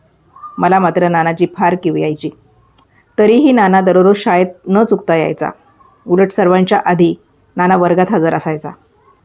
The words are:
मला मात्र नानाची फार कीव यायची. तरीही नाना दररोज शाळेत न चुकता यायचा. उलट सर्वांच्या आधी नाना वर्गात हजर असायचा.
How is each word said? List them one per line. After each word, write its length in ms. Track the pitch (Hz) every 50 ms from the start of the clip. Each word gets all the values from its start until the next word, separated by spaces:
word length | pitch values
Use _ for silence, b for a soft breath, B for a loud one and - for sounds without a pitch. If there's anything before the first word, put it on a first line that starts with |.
| _ _ _ _ _ _ _ - - - - -
मला 220 | 175 175 185 190
मात्र 280 | 185 170 156 185 175 175
नानाची 380 | 170 170 160 165 165 165 180 170 - -
फार 180 | 180 175 180 180 -
कीव 120 | 170 156
यायची. 340 | 156 156 156 151 151 - 151 - - _ _ _ _ _ _ _ _ b b b b b b _ -
तरीही 320 | 214 214 226 247 294 277
नाना 300 | 254 233 202 185 185 190
दररोज 360 | 185 185 175 185 180 190 202 196
शाळेत 300 | - 233 185 175 185 185 180 - - 180
न 160 | 190 202 226
चुकता 320 | 214 208 180 - - 165
यायचा. 340 | 160 151 156 156 - 151 - - _ _ _ _ _ _ _ _ _ - -
उलट 240 | 175 185 196 190
सर्वांच्या 500 | - - 196 175 185 185 185 185 214 - -
आधी 300 | - 180 170 175 165 - - _ _ _ _ _ _ _ -
नाना 180 | 180 185 190
वर्गात 360 | 180 175 170 175 180 185 180
हजर 220 | 208 180 160 165 156
असायचा. 360 | 160 - 170 156 151 - 147 - - _ _ _ _ _ _ _ _ _